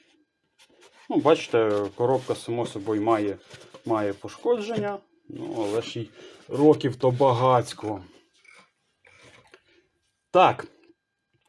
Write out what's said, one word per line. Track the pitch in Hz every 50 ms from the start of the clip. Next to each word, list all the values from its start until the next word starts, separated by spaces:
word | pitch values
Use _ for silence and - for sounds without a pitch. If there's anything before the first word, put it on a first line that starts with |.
| _ _ _ _ 1077 _ _ _ _ _ _ _ - _ _ _ - - _ _ - -
Ну, | 240
бачите, | 160 117 139 165 160 - - - 117 110 107 104 104 101 101 -
коробка, | - 120 120 135 127 127 - 113
само | - - - 117 120 117
собою, | 113 - 107 98 113 107 104 104
має, | 113 113 107 104 101 95 - - - - - - - - - -
має | - 113 110 104 101 98
пошкодження. | - - 101 - - - 233 240 226 202 214 233 214 208 202 202 196 - _ _ _ _ -
Ну, | - - - - - 113
але | 107 101 104 117 113
ж | - - 120
й | 110 - - - - - - - - -
років | - 131 147 151 143 127 - 131 120
то | - - 127
багацько. | 123 123 139 135 120 117 127 131 123 120 117 - - - - 107 107 95 95 - - _ _ _ _ _ _ - - - _ _ _ _ _ _ _ _ _ _ _ _ - - - - _ _ - _ _ _ _ _ _ _ _ _ _ _ _ _ _ _
Так. | - 180 185 139 - - - - - _ _ _ _ _ _ _ _ _ _ _ _ _ _